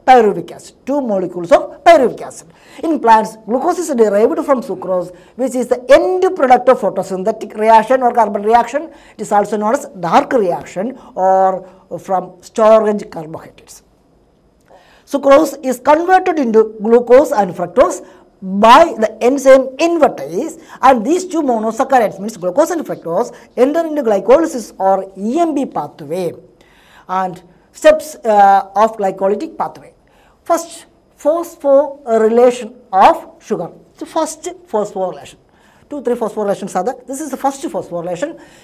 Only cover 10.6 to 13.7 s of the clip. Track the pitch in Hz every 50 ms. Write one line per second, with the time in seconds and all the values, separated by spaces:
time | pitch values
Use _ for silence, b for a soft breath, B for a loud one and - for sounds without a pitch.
10.6 | 143 - - 175 196 247 247 B B B B 190 185 190 190 190 190 190 190 180
11.6 | 175 B B B B B 180 170 - - 196 180 180 180 - - - - - -
12.6 | 220 214 220 220 208 214 208 202 185 - - 170 160 156 160 151 - - - _
13.6 | _ _